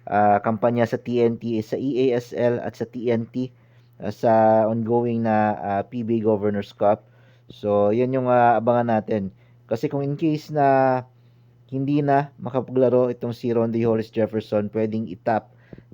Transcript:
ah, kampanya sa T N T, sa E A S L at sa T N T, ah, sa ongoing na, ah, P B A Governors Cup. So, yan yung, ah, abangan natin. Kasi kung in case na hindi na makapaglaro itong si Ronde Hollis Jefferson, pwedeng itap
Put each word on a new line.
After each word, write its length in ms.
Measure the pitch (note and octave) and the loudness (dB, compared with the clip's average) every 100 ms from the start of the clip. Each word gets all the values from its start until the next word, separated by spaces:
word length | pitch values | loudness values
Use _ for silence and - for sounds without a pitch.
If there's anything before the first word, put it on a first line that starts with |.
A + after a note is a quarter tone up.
| - | -4
ah, 320 | G2+ G#2 G2+ | 2 4 2
kampanya 480 | A#2 A2+ A#2+ A#2+ A2+ | 0 0 0 0 0
sa 80 | A#2 | -2
T 240 | A#2+ A#2+ | -4 0
N 160 | A#2 A2+ | 0 0
T, 240 | A#2 A2+ | -4 -4
sa 160 | A2 F#2+ | -4 -4
E 320 | C3 B2 C3 | -2 0 0
A 160 | A#2+ | 0
S 80 | - | -4
L 320 | - A#2+ A#2+ | -2 -2 -2
at 160 | A2 - | -6 -10
sa 80 | A#2 | -10
T 240 | B2+ A#2 | -6 -2
N 160 | A2+ A2+ | -2 -2
T, 240 | B2+ B2+ _ _ _ _ - | -8 -8 _ _ _ _ -12
ah, 160 | G2+ - | -10 -2
sa 480 | A#2+ A2+ A2 A2 | 2 4 4 4
ongoing 640 | A2 A#2 A2 A#2+ A#2+ A2+ A2+ | 2 -2 -2 -2 0 -2 0
na, 320 | G#2+ G#2+ G2+ | 0 0 -2
ah, 240 | F#2 G2 | -4 -4
P 240 | G2 B2 A2 | -4 -6 -4
B 160 | A#2 | -2
A 80 | G#2+ | 0
Governors 400 | G#2 G#2 G2+ G2+ | 0 0 -4 -6
Cup. 320 | - G2+ G#2+ _ _ _ _ - | -2 0 0 _ _ _ _ -20
So, 400 | - G#2 G#2 G#2 | -8 -2 2 2
yan 240 | A2 B2+ C3 | 2 0 0
yung, 160 | B2 | 2
ah, 240 | B2 A#2+ A2 | 4 4 4
abangan 320 | A#2 A#2+ A#2+ | 2 2 2
natin. 480 | A2 - A2 F#2+ - _ _ - | 0 0 -4 -4 -10 _ _ -8
Kasi 240 | A2+ D3 | -6 -4
kung 80 | C#3+ | -4
in 160 | C#3 C#3+ | -6 -4
case 320 | E3 D3+ - | -2 -4 -4
na 560 | D3+ C#3 C3+ C3 B2+ B2 _ _ _ _ _ _ | 0 2 4 2 0 -4 _ _ _ _ _ _
hindi 320 | C3 C#3 D3 | -6 -2 0
na 320 | C#3+ C#3 C#3+ - | 2 0 0 -8
makapaglaro 720 | B2 B2+ - B2+ B2 B2 B2 | -8 -6 -2 2 4 4 2
itong 240 | A#2+ A#2+ A#2 | -2 -8 -6
si 160 | B2 | -2
Ronde 260 | A#2 A2+ A2+ | 0 0 0
Hollis 260 | A#2 A2+ A2 | 0 0 -2
Jefferson, 640 | A2+ G#2+ A2 - G#2+ G#2 | -2 -2 -2 -2 -2 -2
pwedeng 400 | A2 A2 A2 A2 | -2 -4 -4 -8
itap 400 | F#2 A#2+ G#2+ - _ _ - - | -8 -4 -4 -4 _ _ -20 -16